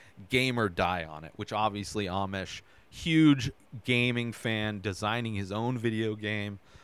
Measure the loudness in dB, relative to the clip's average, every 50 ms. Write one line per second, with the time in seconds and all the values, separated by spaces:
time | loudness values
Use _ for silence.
0 | -20 -20 -20 -20 -4 0 0 2 2 2 2 2 2 2 2 2 2 2 2 0
1 | -4 -6 -10 -12 -14 -12 -10 -10 -6 -4 0 0 2 2 0 -2 -6 -4 -2 -2
2 | -2 0 -2 -2 -2 -2 -4 -4 -6 -6 -10 -14 -16 -18 -20 -20 -20 -18 -12 -6
3 | 0 2 6 8 8 8 6 4 2 -4 -6 -8 -16 -18 -18 -6 -2 2 2 4
4 | 4 2 2 0 -2 -4 -4 -4 -2 -2 0 0 0 -2 -2 -2 -4 -4 -2 -2
5 | 0 0 0 0 -2 -2 -4 -4 -4 -2 -2 -2 0 0 0 0 0 0 0 0
6 | 0 -2 -2 -2 -2 -2 -2 -2 -4 -6 -8 -10 -14 -20 -20 -20